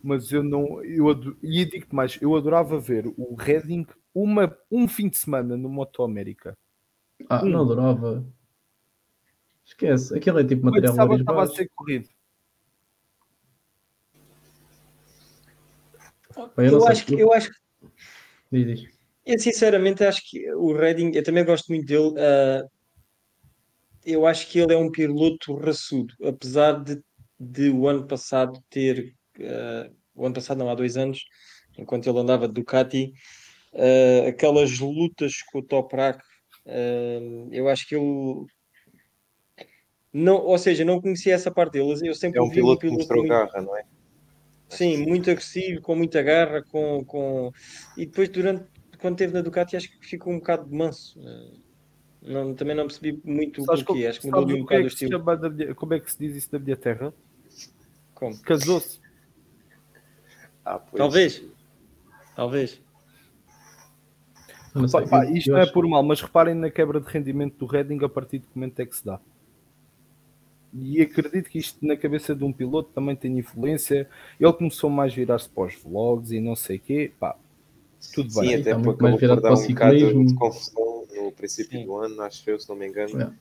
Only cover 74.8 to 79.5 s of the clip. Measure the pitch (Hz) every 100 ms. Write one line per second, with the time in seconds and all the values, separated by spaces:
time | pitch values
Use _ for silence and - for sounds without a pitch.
74.8 | 151 143 139 120 120 120 - - 92 -
75.8 | - 95 117 120 117 113 113 113 - 95
76.8 | - 143 147 _ 85 - _ _ _ _
77.8 | _ _ - - 127 110 123 117 - 113
78.8 | 117 127 143 110 123 113 110